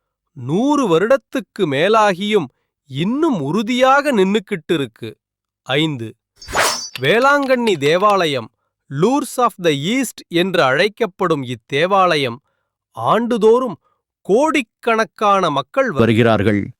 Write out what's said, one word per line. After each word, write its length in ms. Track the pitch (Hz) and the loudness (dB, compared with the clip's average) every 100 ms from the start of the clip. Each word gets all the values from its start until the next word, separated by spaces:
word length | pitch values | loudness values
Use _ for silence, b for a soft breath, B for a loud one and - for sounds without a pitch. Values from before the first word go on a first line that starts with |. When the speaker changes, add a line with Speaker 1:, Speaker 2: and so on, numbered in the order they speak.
| _ _ _ | _ _ _
Speaker 1:
நூறு 680 | 143 123 175 269 294 233 165 | -14 -4 -2 0 0 2 0
வருடத்துக்கு 640 | 220 269 - 262 190 - | 2 0 -2 -10 -8 -4
மேலாகியும் 840 | 170 135 185 220 208 175 208 214 127 _ _ _ | -2 0 2 2 2 0 -2 -2 -2 _ _ _
இன்னும் 560 | - 131 180 269 330 208 | -12 -6 -4 0 0 -2
உறுதியாக 720 | 139 190 220 247 262 277 285 | -2 -4 -2 0 2 2 2
நின்னுக்கிட்டு 600 | 226 185 214 - 185 - | 0 2 0 -4 -8 -4
இருக்கு. 440 | 165 127 - 113 - _ _ _ _ | -4 -4 -10 -14 -14 _ _ _ _
ஐந்து, 520 | - 139 160 135 110 - _ _ - - - - - - | -4 -2 -2 -4 -10 -16 _ _ -6 -2 -2 -4 -10 -4
வேளாங்கண்ணி 760 | 135 214 269 285 269 254 233 165 | 0 2 2 2 0 0 0 0
தேவாலயம், 760 | 143 175 208 196 165 131 113 _ _ _ - | 0 2 2 2 0 -4 -8 _ _ _ -10
Lures 480 | 139 202 285 277 - | -2 0 0 -2 -2
of 140 | 240 - | -2 0
the 60 | 170 | -2
East 580 | 139 160 254 254 - - | -2 -2 -2 -4 -8 -6
என்று 340 | 170 185 175 | -2 0 2
அழைக்கப்படும் 800 | 135 139 208 - 220 - 180 151 | 2 2 0 -2 -6 -2 -2 -2
இத்தேவாலயம் 960 | 123 123 - 143 180 196 180 160 127 120 _ _ _ _ _ | -4 -10 -6 -2 2 2 2 2 -2 -6 _ _ _ _ _
ஆண்டுதோறும் 880 | - 120 196 233 233 220 240 262 165 _ _ _ _ | -6 0 0 0 2 4 4 0 -8 _ _ _ _
கோடிக்கணக்கான 1300 | - 214 311 294 233 _ - 220 214 - 208 196 175 | 0 2 2 0 -4 _ -2 0 -2 -2 0 2 0
மக்கள் 400 | 139 139 277 262 | -2 -4 -2 0
வ- 40 | |
Speaker 2:
வருகிறார்கள். 760 | 139 113 113 117 107 101 104 - - | 2 2 4 4 2 2 -2 -4 -12